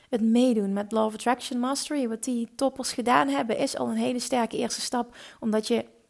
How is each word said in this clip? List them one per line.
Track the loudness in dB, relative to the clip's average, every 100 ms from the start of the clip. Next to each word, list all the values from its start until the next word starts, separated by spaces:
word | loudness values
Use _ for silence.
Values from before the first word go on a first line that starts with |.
| -4
het | 0
meedoen | 4 6 6 4 0
met | -2 -2
Law | 0 0
of |
Attraction | 0 -2 -2 -2 -2
Mastery, | -2 -2 -2 -2 -2
wat | -2
die | -4 -2 -4 0
toppers | 0 0 -6
gedaan | -2 2 4 4
hebben, | 2 0 0
is | -2 -2
al | -2
een | 0
hele | 0 -2
sterke | 0 0 0 -2
eerste | -4 -4
stap. | -4 -2 -4 -8 -20 -6
Omdat | -2 0 2
je, | 0 -2 _